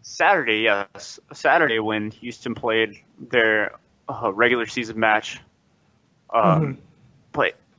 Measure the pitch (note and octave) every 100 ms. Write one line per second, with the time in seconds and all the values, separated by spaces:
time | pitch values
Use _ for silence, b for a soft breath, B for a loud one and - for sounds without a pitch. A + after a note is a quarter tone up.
0 | - - F3 F#3+ A#2 G#2+ A2 G2+ G2 -
1 | - - - D3 D#3+ E3+ D3 A2+ G#2+ G#2+
2 | G#2+ - A#2+ - A#2+ A2+ A#2+ A2+ G#2+ G2+
3 | _ - B2+ B2 A2 G#2+ G2+ - _ _
4 | - A2 A2+ G2 A#2+ A#2+ A2 B2+ A2+ A2+
5 | A2+ G#2+ - - - _ _ _ _ _
6 | _ _ - A2+ G2+ D#2+ C#2+ C2+ - _
7 | _ _ _ D3 A2+ - _